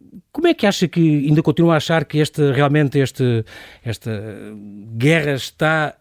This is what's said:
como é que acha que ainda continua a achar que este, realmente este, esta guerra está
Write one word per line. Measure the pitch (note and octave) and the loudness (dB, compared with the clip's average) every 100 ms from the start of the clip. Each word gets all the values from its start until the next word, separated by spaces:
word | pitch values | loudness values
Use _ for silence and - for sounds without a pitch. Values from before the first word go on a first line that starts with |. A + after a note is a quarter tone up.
| - - - | -20 -20 -12
como | - E4+ | 0 0
é | |
que | E4 G#3 | 2 0
acha | - E3 | 0 -2
que | F3 E3 D3 C#3+ | 2 2 2 2
ainda | D3+ | 2
continua | D#3+ D3 E3+ | 2 2 2
a | D#3 | 2
achar | - E3 | 0 -2
que | D3 D3+ | 0 -2
este, | D3+ - C#3+ | -2 0 0
realmente | C3 C#3+ D3+ C#3+ C#3+ | 2 2 2 2 2
este, | C3 - B2+ A#2 A2 - - - | -2 0 0 0 -4 -12 -20 -12
esta | A#2+ G#2 A#2 G#2+ G#2+ G#2 G#2 G#2+ G#2 G2+ G#2+ A2+ | -10 -8 -8 -8 -10 -14 -16 -16 -18 -18 -12 -2
guerra | C3+ E3 D3 | 2 2 0
está | C3+ - - D#3 D#3+ D3 - | -4 -8 -4 -2 0 -2 -8